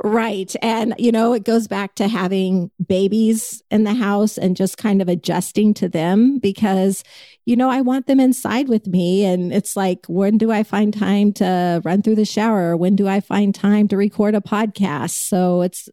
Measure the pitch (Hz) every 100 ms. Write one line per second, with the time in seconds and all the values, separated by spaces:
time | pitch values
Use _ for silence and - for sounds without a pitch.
0 | 208 226 226 202 185 - 226 226 226 -
1 | 240 226 233 240 202 226 214 196 196 -
2 | 202 226 180 190 190 190 175 - 180 185
3 | 196 220 220 220 - - - 214 208 233
4 | 202 202 214 - 185 180 190 - 208 196
5 | 185 170 - 170 - - 214 208 185 175
6 | 165 196 247 277 196 196 214 190 190 185
7 | - - - _ - 240 262 254 247 269
8 | 262 269 262 247 - 233 277 226 - 180
9 | 175 190 202 180 180 190 - 196 190 180
10 | - 170 196 220 226 214 214 196 214 208
11 | 185 202 208 202 185 185 180 170 165 190
12 | 214 214 208 - 220 208 170 170 180 196
13 | 196 196 - 196 202 196 202 208 214 196
14 | 202 - 208 214 - 208 220 - 196 147
15 | 147 - - 190 180 180 180 - -